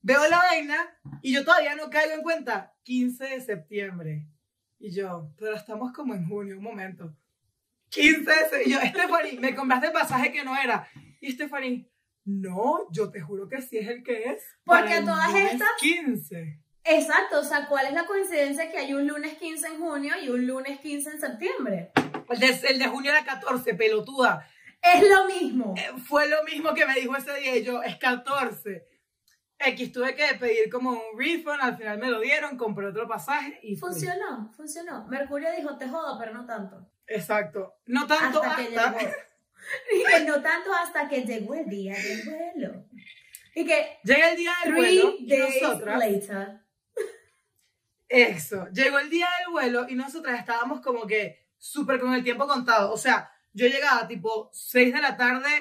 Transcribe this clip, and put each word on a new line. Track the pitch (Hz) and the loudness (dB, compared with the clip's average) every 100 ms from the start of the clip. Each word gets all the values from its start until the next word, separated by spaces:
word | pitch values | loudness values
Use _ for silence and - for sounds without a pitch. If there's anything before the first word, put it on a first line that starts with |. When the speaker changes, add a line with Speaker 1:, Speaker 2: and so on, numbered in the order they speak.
Speaker 1:
Veo | 202 277 302 | 4 4 6
la | 339 | 6
vaina | 359 330 294 302 339 _ - - | 6 2 0 -4 -4 _ -18 -8
y | 269 | 0
yo | 277 | 0
todavía | 311 349 294 | 6 4 4
no | 302 302 | -4 -2
caigo | 302 311 | 0 0
en | 311 | -2
cuenta. | 330 320 247 208 - _ | -2 -4 -2 -6 -6 _
"Quince | - 254 247 247 | -4 0 0 -2
de | 269 262 | -8 -8
septiembre." | 254 196 - 208 196 175 160 151 151 _ _ _ _ _ | -6 -8 -6 -8 -8 -8 -8 -8 -10 _ _ _ _ _
Y | 208 | -10
yo, | 180 190 170 151 _ | -6 -6 -8 -12 _
"Pero | 214 214 | -8 -8
estamos | 214 214 247 | -10 -8 -8
como | 277 269 | -6 -6
en | 196 165 | -4 -4
junio, | 208 196 190 | -6 -8 -10
un | |
momento." | 214 208 190 180 170 151 _ _ _ _ _ _ _ | -12 -10 -12 -12 -16 -18 _ _ _ _ _ _ _
"Quince | - 294 311 302 | 4 4 4 2
de | 311 311 | 2 2
septiembre." | 277 254 | 2 2
Y | |
yo, | 269 | 2
"Stephanie, | 254 381 359 339 294 247 | 0 0 2 2 0 -2
¿me | 254 240 | -4 -2
compraste | 262 254 311 | 0 2 2
el | |
pasaje | 320 269 262 269 | 0 2 2 0
que | 294 | -2
no | 262 269 | -4 -2
era?" | 254 214 - - - _ | 0 -2 -4 -20 -20 _
Y | - | -10
Stephanie, | 254 302 285 262 247 - _ _ _ | -8 -6 -6 -4 -6 -8 _ _ _
"No, | 196 196 190 180 247 339 392 | -6 -4 -4 0 0 0 -2
yo | 165 196 | -4 -4
te | 208 | -6
juro | 156 196 196 | -10 -10 -8
que | 269 | -10
sí | 254 220 | -6 -6
es | 208 | -6
el | 240 | -8
que | - 226 240 | -6 -4 -4
es. | 427 - _ | -8 -12 _
Speaker 2:
Porque | - 349 | 4 4
Speaker 1:
Para | 427 339 | 6 0
el | 339 | 2
Speaker 2:
todas | 320 330 | 2 4
Speaker 1:
lunes | 392 403 | 4 4
Speaker 2:
estas | 254 427 - | 2 0 2
Speaker 1:
quince." | 277 349 285 208 - 170 160 - _ _ | 0 2 0 -4 -6 -10 -10 -12 _ _
Speaker 2:
Exacto, | 320 311 320 330 381 302 | 4 4 6 2 2 0
o | |
sea, | 285 294 285 | 0 -2 0
¿cuál | 285 269 | 0 0
es | |
la | 311 349 | -2 -2
coincidencia | 392 381 320 285 285 320 | -2 0 0 0 -2 -4
que | 320 | -4
hay | 277 | -2
un | 277 285 | 0 0
lunes | 294 302 302 | -2 -8 -8
quince | 339 311 320 | -10 -8 -8
en | 311 | -6
junio | 339 285 285 349 | -6 -4 -4 -4
y | 277 | -2
un | 247 247 | -2 -2
lunes | 262 269 285 | -4 -8 -10
quince | 302 285 285 | -8 -8 -8
en | 302 | -8
septiembre? | 277 220 359 494 240 185 170 - - - - | -8 -4 -4 -4 -4 -4 0 0 0 -10 -6
Speaker 1:
El | 233 | 2
de, | 254 247 277 | 2 2 0
el | 262 | 0
de | 254 | 0
junio | 262 269 | -2 2
era | 302 | 2
catorce, | 294 285 - 247 233 | 0 -6 -2 -2 -2
pelotuda. | 220 220 214 233 269 240 165 - _ - _ | 2 2 2 -2 2 2 2 -8 _ -20 _
Speaker 2:
Es | 349 359 403 | 6 10 10
lo | 392 | 8
mismo. | 381 381 320 254 214 185 | 6 0 -2 -2 -2 -6
Speaker 1:
Eh, | - 254 - | -6 -10 0
fue | 285 294 | 2 4
lo | 311 | 2
mismo | 311 302 311 | 0 -2 -2
que | 320 294 | 2 2
me | |
dijo | 269 254 269 | 2 0 -4
ese | 277 285 | -4 -4
día | 277 247 | 0 0
y | |
yo, | 226 247 | 0 -4
"Es | - - | -6 -2
catorce." | 254 247 262 277 240 - 208 185 _ _ _ _ _ _ _ _ | 0 0 -2 -2 -2 -6 -12 -12 _ _ _ _ _ _ _ _
X, | 269 233 247 | -2 0 -8
tuve | 247 254 | -4 -4
que | 262 294 233 | 0 -2 0
pedir | 240 220 220 | 0 2 2
como | 247 254 | 0 -2
un | 233 220 220 | -4 -8 -4
refund, | 285 330 294 294 | -2 -2 -4 -2
al | 254 - | -2 -2
final | 214 208 | -8 -6
me | 254 | -4
lo | 226 | -2
dieron, | 247 302 294 254 | 0 0 0 -4
compré | 226 196 202 | -6 -4 -6
otro | 196 233 | -6 -6
pasaje | 214 - 285 277 - | -8 -4 -4 -4 -12
y | 220 | -10
fui. | 202 359 | -8 -6
Speaker 2:
Funcionó, | 170 359 359 415 254 214 | -4 -4 -4 -6 -8 -12
funcionó. | - 302 330 349 247 214 | -14 -14 -12 -12 -12 -8
Mercurio | 269 277 285 320 339 | -6 -4 -4 -4 -4
dijo, | 294 254 | -8 -8
"Te | 254 | -8
jodo, | 320 302 226 | -6 -6 -8
pero | 226 | -10
no | 240 | -12
tanto." | 247 214 190 - - _ - | -10 -10 -10 -16 -20 _ -8
Speaker 1:
Exacto. | 214 - 208 - 208 190 _ - | -8 -2 -2 -2 -8 -10 _ -4
No | 262 294 | -2 2
tanto | 311 262 302 | 2 4 2
Speaker 2:
Hasta | - 302 | 0 -2
que | 233 233 | -2 0
Speaker 1:
hasta | 240 226 | 0 0
Speaker 2:
llegó. | - - | -4 -6
<laughs> | - _ _ _ - 523 - | -14 _ _ _ -10 -10 0
Y | 403 | 2
que | 807 330 | 6 6
no | 311 294 | 6 0
tanto | 311 339 370 | 0 -2 0
hasta | 349 339 311 285 | -2 -2 -4 -2
que | 269 | -4
llegó | 233 226 202 | -4 -6 -6
el | 311 233 | -6 -6
día | 202 196 196 | -6 -6 -6
del | 202 220 302 | -6 -6 -8
vuelo. | 311 339 349 214 196 - - - - _ - _ | -10 -8 -8 -8 -10 -20 -20 -20 -20 _ -20 _
Y | 320 | -6
que | 339 302 311 - | 0 0 0 -8
Speaker 1:
Llega | 196 277 330 | 4 6 6
el | 339 | 4
día | 339 359 | -2 -2
del | 330 | 0
Speaker 2:
three | 330 349 370 | 4 6 8
Speaker 1:
vuelo | 392 - | 6 2
y | 247 | 2
Speaker 2:
days | 269 262 262 | 4 4 2
Speaker 1:
nosotras | 294 196 196 240 | 0 -2 -2 0
Speaker 2:
later. | 226 196 - 196 196 214 _ _ _ - - - _ _ _ _ _ _ _ _ _ | 2 0 -2 -10 -10 -14 _ _ _ -10 -10 -10 _ _ _ _ _ _ _ _ _
Speaker 1:
Eso. | 247 226 175 - 196 180 | 6 6 2 -6 -8 -6
Llegó | 190 277 277 | 0 2 2
el | 294 | 2
día | 339 359 349 | 0 0 -2
del | 359 | -2
vuelo | 330 254 240 247 | -2 0 0 -2
y | |
nosotras | 254 277 320 277 240 | -6 -6 -8 -6 -6
estábamos | 240 247 247 277 | -2 -2 -2 -4
como | 269 240 214 | -4 -4 -2
que | 214 196 - _ _ | -2 -2 -10 _ _
súper | - 302 240 262 | -10 -4 0 0
con | 254 | 2
el | 254 | 0
tiempo | 247 240 285 | 0 -2 0
contado. | 277 247 226 202 | 0 4 4 4
O | 214 | 0
sea, | 262 226 - _ _ | 2 0 -2 _ _
yo | 196 247 | 2 2
llegaba | 277 285 240 226 | 4 2 2 0
tipo | 196 220 220 - | -6 -4 -4 -6
seis | - - 247 247 | -16 0 4 4
de | 285 | 4
la | 285 - | 0 2
tarde | 247 254 277 294 | 2 2 0 -2